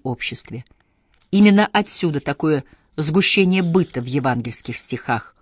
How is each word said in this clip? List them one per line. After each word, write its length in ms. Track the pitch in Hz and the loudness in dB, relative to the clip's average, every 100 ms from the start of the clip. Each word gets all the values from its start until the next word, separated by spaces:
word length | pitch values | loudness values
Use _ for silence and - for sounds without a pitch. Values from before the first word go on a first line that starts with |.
обществе. 600 | 135 123 - - - 117 - _ _ _ _ _ _ | -6 -8 -6 -6 -8 -10 -16 _ _ _ _ _ _
Именно 340 | 196 208 202 208 | 4 6 6 2
отсюда 540 | 208 208 - 175 143 | 0 -2 -2 -2 -2
такое 440 | - 139 156 147 - _ _ - | -6 -2 0 0 -4 _ _ -4
сгущение 680 | 151 170 196 - 185 190 | 0 2 2 4 2 2
быта 380 | 175 175 170 - | 2 0 0 -4
в 40 | 123 | -4
евангельских 720 | 139 131 123 120 - - 113 | -2 -2 -2 -4 -6 -6 -6
стихах: 580 | - 123 - 117 - _ | -6 -6 -4 -6 -6 _